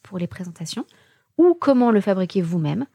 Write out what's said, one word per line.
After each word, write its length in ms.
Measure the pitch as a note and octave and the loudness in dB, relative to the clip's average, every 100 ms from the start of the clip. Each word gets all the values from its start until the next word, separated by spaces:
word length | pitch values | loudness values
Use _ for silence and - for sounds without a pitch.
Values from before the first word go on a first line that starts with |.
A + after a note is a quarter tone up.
pour 160 | - F#3 | -14 -10
les 80 | F3 | -10
présentations 580 | - F3+ E3+ E3 - D#4+ _ _ _ _ - | -10 -14 -14 -12 -10 -12 _ _ _ _ 2
ou 180 | F4 E4+ | 4 4
comment 320 | - C4 A#3+ | 2 2 4
le 100 | G#3+ | 2
fabriquer 420 | G3 F#3+ F#3 G3 | 2 -2 -2 -2
vous-même 440 | E3+ F3 D3 E3 C4+ | -2 -2 -2 -4 -6